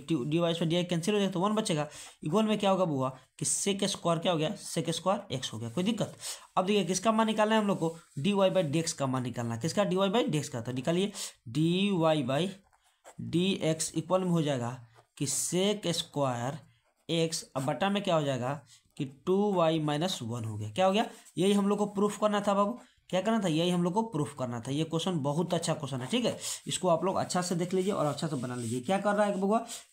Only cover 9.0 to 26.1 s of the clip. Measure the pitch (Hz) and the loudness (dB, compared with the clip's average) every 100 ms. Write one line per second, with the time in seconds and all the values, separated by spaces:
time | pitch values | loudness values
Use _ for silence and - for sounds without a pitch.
9 | 139 131 123 117 117 117 160 208 190 185 | -2 -2 -4 -4 -4 -2 -2 0 0 2
10 | 196 214 277 151 - 123 117 127 147 175 | 2 2 0 -2 -4 -6 -6 -4 0 0
11 | 202 - - - 117 135 165 180 202 185 | 0 -4 -12 -14 -6 0 2 2 2 2
12 | 160 156 123 139 190 - _ _ _ _ | 2 2 0 0 -2 -4 _ _ _ _
13 | - - 117 160 190 - 156 156 - 160 | -20 -12 -2 0 2 0 0 -2 -4 -4
14 | 156 185 185 170 147 135 117 131 - _ | 0 0 2 2 2 0 -4 -8 -14 _
15 | _ - 139 - - 175 202 208 175 160 | _ -6 -4 -2 -2 0 0 0 -2 -4
16 | - 143 135 120 120 151 - _ _ _ | -4 -2 0 0 -4 -6 -12 _ _ _
17 | - 165 165 160 - 131 139 147 196 202 | -4 0 0 -2 -6 -4 -2 0 0 0
18 | 196 160 139 131 123 147 - - _ - | 2 2 2 -2 -2 -6 -10 -20 _ -10
19 | 143 - - 190 208 180 160 160 151 147 | -8 -6 0 2 2 4 4 2 0 0
20 | 185 - 113 117 110 107 107 180 190 202 | -2 -4 -6 -6 -6 -6 -4 2 4 4
21 | 233 - - - 190 202 196 208 202 196 | 0 -6 -10 0 4 4 4 2 0 0
22 | 208 - 214 208 202 196 202 247 - _ | 0 2 0 2 2 2 2 -2 -12 _
23 | - 180 202 226 190 156 175 180 175 196 | -4 -2 2 2 2 2 2 2 2 0
24 | 220 147 147 - 127 120 120 139 156 160 | -2 -2 -4 -4 -6 -6 -4 -2 0 -2
25 | 185 170 139 147 180 - - 156 131 135 | 0 0 0 0 0 0 -2 -4 -4 -6
26 | 127 | -2